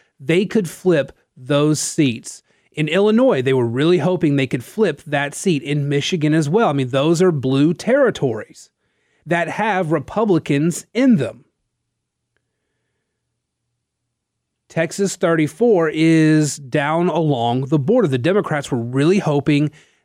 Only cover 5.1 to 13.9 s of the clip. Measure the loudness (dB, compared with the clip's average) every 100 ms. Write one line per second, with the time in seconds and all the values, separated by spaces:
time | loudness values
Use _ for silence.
5.1 | -6 -4 -4 -2 -2 -2 -4 -2 -2 -2
6.1 | -2 0 0 0 0 0 0 -2 0 0
7.1 | 2 2 0 0 2 2 0 0 2 2
8.1 | 0 -4 -4 -10 -20 -20 _ _ _ _
9.1 | _ -6 -4 -2 -4 -2 -2 -2 -2 -4
10.1 | -2 0 0 0 0 0 -4 -6 0 2
11.1 | 2 0 -8 _ _ _ _ _ _ _
12.1 | _ _ _ _ _ _ _ _ _ _
13.1 | _ _ _ _ _ _ _ _